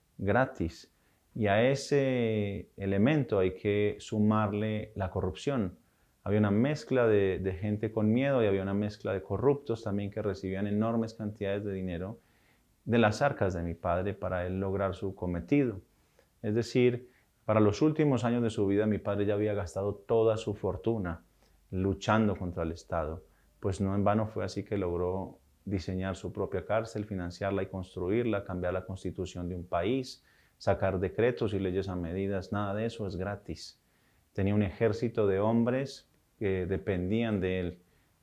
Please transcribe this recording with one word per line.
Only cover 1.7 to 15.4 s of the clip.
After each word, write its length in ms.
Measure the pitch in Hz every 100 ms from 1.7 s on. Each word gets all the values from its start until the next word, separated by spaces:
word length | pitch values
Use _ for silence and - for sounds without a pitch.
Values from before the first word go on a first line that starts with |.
ese 1000 | 135 - 143 135 127 113 107 101 95 - -
elemento 600 | 98 98 117 151 131 101
hay 160 | 92
que 420 | 92 104 104 104 -
sumarle 960 | - 107 107 107 107 104 107 107 - -
la 140 | 92
corrupción. 640 | 95 90 - - 135 92 - _ _ _ _
Había 140 | - 104
una 120 | 104
mezcla 560 | 101 135 147 - 131 117
de, 320 | 104 95 90
de 140 | 92
gente 400 | 87 104 104 107
con 180 | 110 107
miedo 300 | 117 139 135
y 40 | 107
había 160 | 98
una 120 | 98
mezcla 380 | 101 104 - 104
de 100 | 98
corruptos 640 | - 98 127 143 - 113
también 260 | 107 101 101
que 120 | 107
recibían 440 | 104 95 95 95 101
enormes 460 | 104 113 117 110
cantidades 520 | - 104 101 98 101
de 100 | 104
dinero 440 | 95 92 85 92 - _ _ _ _ _ _ -
de 120 | 117
las 220 | 110 107
arcas 320 | 143 - 98
de 100 | 90
mi 120 | 85
padre 400 | 82 90 87 98
para 320 | 95 92 92 90
él 120 | 95
lograr 360 | 98 98 98
su 200 | 101 98
cometido. 680 | 95 90 87